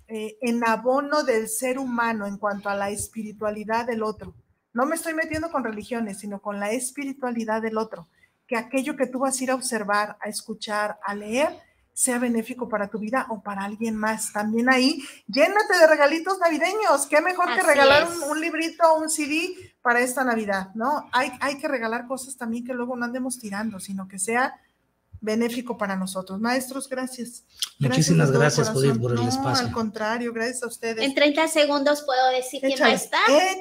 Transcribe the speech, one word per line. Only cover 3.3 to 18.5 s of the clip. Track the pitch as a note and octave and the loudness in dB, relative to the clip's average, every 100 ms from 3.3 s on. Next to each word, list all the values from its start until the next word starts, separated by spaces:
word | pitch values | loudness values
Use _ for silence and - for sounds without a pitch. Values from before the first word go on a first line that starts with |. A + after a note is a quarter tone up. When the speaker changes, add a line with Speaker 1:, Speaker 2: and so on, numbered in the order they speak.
| G#3 G#3+ G#3+ G#3 A3+ A#3+ | -6 -6 -4 -2 -2 -2
Speaker 1:
del | A3+ | -2
otro. | G#3+ G#3+ F#3+ - _ _ _ | -4 -6 -12 -18 _ _ _
No | A3+ C#4 | -2 0
me | E4 | 0
estoy | E4 | -4
metiendo | D#4 D#4+ D#4 E4 | -4 -4 -4 -4
con | D#4 | -4
religiones, | A#3+ G#3+ G#3 A#3 A3 G3 | -4 -6 -6 -6 -6 -8
sino | G#3 G3 | -10 -10
con | G#3 G3+ | -8 -6
la | G3+ | -4
espiritualidad | B3+ B3+ - C#4 C4+ B3 A#3 A3 A3 | -4 -4 -8 -8 -6 -6 -4 -2 -2
del | A3 A3 | -2 -4
otro, | A3 - E3 _ _ _ - | -4 -8 -18 _ _ _ -6
que | A3+ | -6
aquello | A#3 C4+ C4 C#4+ | -2 -4 -2 -2
que | B3+ | -4
tú | B3+ | -2
vas | C4+ C4 | -2 -2
a | |
ir | B3+ | -2
a | |
observar, | B3+ - A3+ G3 G#3 G#3+ - | -2 -2 -4 0 0 0 -6
a | G#3 | -10
escuchar, | G#3 - A3 - G#3 G#3 G#3+ | -10 -10 -12 -6 -2 -2 -4
a | G3 | -8
leer, | G#3 G#3 A#3+ D#4+ F4 - _ _ | -8 -4 0 0 -2 -18 _ _
sea | - - A#3+ | -2 0 0
benéfico | B3 A3+ A3 B3+ B3 | 0 -2 -2 -6 -4
para | G#3+ G3+ | -4 -4
tu | G#3+ | -6
vida | G#3+ C4 B3 | -4 -4 -4
o | A3 | -8
para | G#3 G3 | -8 -6
alguien | G3+ G#3 A3+ G#3+ | -6 -6 -4 -2
más. | G#3+ A3 - | -2 -2 -4
También | G#3 G#3+ A3+ B3 | -4 -2 2 4
ahí, | B3+ C4 D#4+ - - - | 4 4 0 -8 -16 -4
llénate | A3+ E4+ G#4 G#4 F4+ | 2 4 4 4 6
de | D#4+ | 8
regalitos | D4+ C#4+ E4 E4+ F#4+ | 8 4 2 -2 0
navideños. | E4+ D4+ E4+ G#4+ G4 C#4 - | 2 2 0 2 2 2 4
Qué | D4 | 2
mejor | F4 F4+ F4+ | 4 2 0
que | F#4+ | 2
Speaker 2:
Así | E4 | 4
Speaker 1:
regalar | C#4+ C4+ C#4+ | 8 8 8
Speaker 2:
es. | E4+ E4+ | 4 -2
Speaker 1:
un, | C#4+ | -4
un | D#4 | -2
librito, | E4 | -2